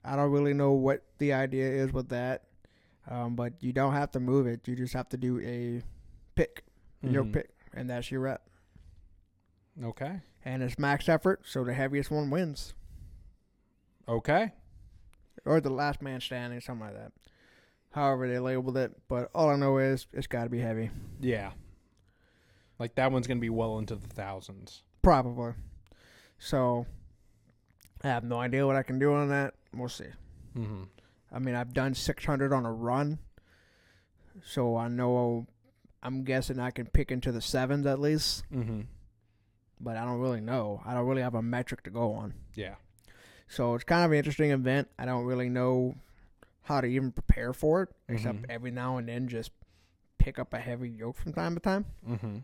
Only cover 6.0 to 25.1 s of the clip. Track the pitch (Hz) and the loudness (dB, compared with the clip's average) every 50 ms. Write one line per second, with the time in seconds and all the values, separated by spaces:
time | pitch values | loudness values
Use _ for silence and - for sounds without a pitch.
6 | - - - - - - - - 165 - - - - _ _ _ _ - - _ | -20 -20 -20 -20 -20 -2 2 2 2 2 0 -16 -20 _ _ _ _ -20 -16 _
7 | - 127 131 139 131 107 104 139 - - _ _ - - - 127 127 123 123 120 | -2 0 2 2 2 0 -2 -2 -4 -4 _ _ -20 -14 -10 -8 -6 -4 -4 -6
8 | 120 - 135 131 131 135 127 - _ - _ _ _ _ _ - - - - - | -6 -4 -4 -2 -2 -2 -4 -6 _ -18 _ _ _ _ _ -20 -20 -20 -20 -20
9 | - - - - _ _ _ _ _ _ _ _ _ _ _ 160 127 117 - - | -20 -20 -20 -20 _ _ _ _ _ _ _ _ _ _ _ -10 -8 -8 -6 -6
10 | 135 143 190 190 - - _ _ - 131 127 131 127 123 - - 143 143 143 143 | -8 -8 -8 -10 -12 -16 _ _ -10 -6 -4 -2 -2 -2 -2 0 2 2 2 2
11 | - - 165 156 - 185 190 - - - - 135 123 120 123 135 135 135 143 143 | 4 4 4 4 4 2 0 2 -4 -6 -4 -4 -2 -2 0 0 0 0 0 -2
12 | 139 - 156 151 151 139 147 175 185 160 143 - - - - - - - - - | -2 0 0 0 0 0 0 0 0 -2 -4 -8 -10 -12 -14 -16 -16 -16 -16 -16
13 | - - - - - - - _ _ _ _ _ _ _ _ _ _ _ _ _ | -18 -18 -18 -20 -20 -20 -20 _ _ _ _ _ _ _ _ _ _ _ _ _
14 | _ - 117 113 - - 147 180 220 220 - - - - - - - - - - | _ -2 -2 -2 2 4 4 4 2 0 -4 -12 -20 -20 -20 -20 -20 -20 -20 -20
15 | - - - _ - _ _ - _ - 151 160 147 139 131 131 147 147 139 - | -20 -20 -20 _ -20 _ _ -8 _ 4 4 4 4 2 -2 0 0 -2 -2 -4
16 | 143 139 131 127 - - 127 123 123 120 123 120 - - 127 113 110 104 104 107 | -6 -8 -8 -8 -6 -6 -6 -6 -6 -8 -8 -10 -10 -10 -10 -10 -10 -12 -12 -14
17 | 110 107 _ _ _ - _ _ _ _ _ - _ _ _ _ _ _ - 147 | -14 -16 _ _ _ -20 _ _ _ _ _ -20 _ _ _ _ _ _ -2 2
18 | 143 139 135 127 131 123 123 127 127 131 131 131 127 131 123 131 127 - - - | 2 4 4 2 0 0 0 0 0 0 0 0 0 0 0 0 0 0 -4 -12
19 | _ _ 131 120 123 - - 165 160 151 143 139 139 139 135 135 135 135 135 131 | _ _ -2 -2 -2 -2 2 4 4 6 6 6 6 4 6 6 4 4 2 0
20 | - - - 135 135 - - 120 117 120 123 120 123 113 113 110 113 107 - - | -2 -8 -8 -8 -6 -2 -2 -2 -2 0 0 0 0 0 0 -2 -2 -4 -6 -8
21 | - - - - 131 127 117 107 98 95 - - - - - - _ _ _ _ | -10 -12 -10 -4 -2 0 0 0 -4 -8 -10 -14 -18 -20 -20 -20 _ _ _ _
22 | _ _ _ _ _ _ _ _ _ _ _ _ _ _ _ - 120 117 _ - | _ _ _ _ _ _ _ _ _ _ _ _ _ _ _ -8 -8 -4 _ 2
23 | 131 131 131 127 120 123 127 120 117 113 113 113 113 113 110 110 110 101 117 101 | 2 4 4 2 2 2 0 0 0 0 0 0 0 0 0 -2 -4 -4 -6 -8
24 | - - - - 98 98 98 98 - - 98 98 92 - - - _ _ _ - | -8 -12 -10 -10 -8 -8 -8 -10 -12 -14 -16 -16 -18 -18 -20 -20 _ _ _ 6
25 | - 185 | 8 8